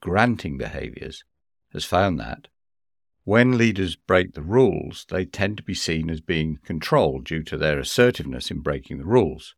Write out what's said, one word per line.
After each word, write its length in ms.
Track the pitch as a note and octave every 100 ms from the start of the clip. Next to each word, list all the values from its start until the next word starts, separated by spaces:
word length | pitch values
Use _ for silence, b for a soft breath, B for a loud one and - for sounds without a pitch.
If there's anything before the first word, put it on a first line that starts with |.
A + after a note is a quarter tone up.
granting 560 | F2 F#2+ A#2+ A2+ E2+ C2+
behaviours 640 | - C#2 B1+ - - - - _ _ _ _
has 140 | D2+ -
found 340 | F2+ G2 D#2
that 300 | A1 - - _ _ _ _ _ _ _
when 340 | - A2 B2 B2
leaders 380 | A#2 F#2+ F#2 -
break 380 | - F#2 F#2
the 80 | -
rules, 640 | D#2 A#2+ B2 D#2+ C#2+ - -
they 160 | F2+
tend 320 | - - G2+ G#2
to 80 |
be 100 | -
seen 360 | F2+ - E2 D#2
as 100 | D#2+
being 400 | - E2 D#2+ D#2 -
controlled 580 | D#2+ - D3+ E2+ C2
due 200 | - D#2+
to 120 | D2+ D#2
their 240 | D#2 C#2+
assertiveness 720 | C2+ - B2 - C#2+ B1+ -
in 80 | -
breaking 380 | C#2+ C#2+ - C#2+
the 80 | D2+
rules. 500 | B2 E2+ D#2 -